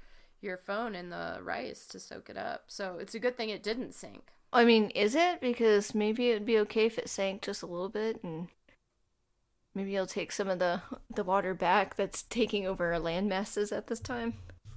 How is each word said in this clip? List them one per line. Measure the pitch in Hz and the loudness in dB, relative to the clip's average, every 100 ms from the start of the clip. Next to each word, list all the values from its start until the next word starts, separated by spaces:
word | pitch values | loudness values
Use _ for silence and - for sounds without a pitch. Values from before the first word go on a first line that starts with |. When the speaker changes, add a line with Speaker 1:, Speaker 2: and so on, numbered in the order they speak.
| - - - _ | -18 -20 -20 _
Speaker 1:
your | 202 185 | -10 -8
phone | - 202 233 | -6 -4 -4
in | 185 175 | -6 -8
the | 170 170 85 | -8 -6 -8
rice | 185 - - - - | -6 -6 -6 -10 -14
to | 185 | -16
soak | - - - | -14 -14 -12
it | - | -8
up. | - - - | -6 -8 -10
So | - 190 180 | -8 -8 -8
it's | 196 226 | -10 -4
a | |
good | 247 247 | -4 -2
thing | 220 | -6
it | 202 | -6
didn't | 208 233 - | -4 -4 -6
sink. | - 143 101 - _ _ | -10 -16 -18 -20 _ _
Speaker 2:
I | - 233 | 6 8
mean, | 226 208 | 8 6
is | - 214 285 | 4 4 6
it? | 349 339 | 4 2
Because | 254 233 226 208 202 214 | -2 4 6 6 4 0
maybe | 214 226 247 | 2 2 2
it | |
would | 214 208 | 2 4
be | 220 | 4
okay | 208 226 226 | 4 4 2
if | 226 | 2
it | - | -6
sank | - 196 196 | -2 -2 -2
just | - 208 | -6 -6
a | 180 | -6
little | 175 190 | -4 -4
bit, | 208 220 220 | -2 -2 -4
and | 180 160 175 _ _ _ _ _ _ _ _ _ _ _ _ | -6 -8 -8 _ _ _ _ _ _ _ _ _ _ _ _
maybe | 190 196 | -8 -2
you'll | 196 185 | -2 -2
take | 202 160 | -4 -4
some | - 196 | -4 -2
of | 185 | 2
the, | 180 180 - - - | 2 0 -4 -16 -8
the | - | -6
water | 180 196 190 | 0 0 0
back | 190 170 202 190 - | 0 2 4 2 -2
that's | 190 - | -2 -2
taking | - 233 214 208 190 | -4 0 0 0 -2
over | 190 170 | -2 0
our | 170 | 0
land | 165 170 202 | 0 0 0
masses | 190 208 208 208 | 0 -2 -2 -2
at | 214 - | -4 -4
this | 226 | -8
time. | - 240 233 233 - - - | -6 -4 -4 -6 -14 -18 -18